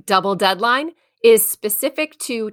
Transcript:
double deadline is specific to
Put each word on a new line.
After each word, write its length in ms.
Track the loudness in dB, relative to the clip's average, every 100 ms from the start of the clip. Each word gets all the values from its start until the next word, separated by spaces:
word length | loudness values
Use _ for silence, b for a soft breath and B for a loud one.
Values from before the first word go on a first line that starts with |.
| 0
double 300 | 0 0 0
deadline 560 | 0 0 0 0 -2 -12 _ _
is 200 | 4 4
specific 720 | 2 -4 -8 -4 -4 -4 -8 -8
to 320 | -8 -6 -8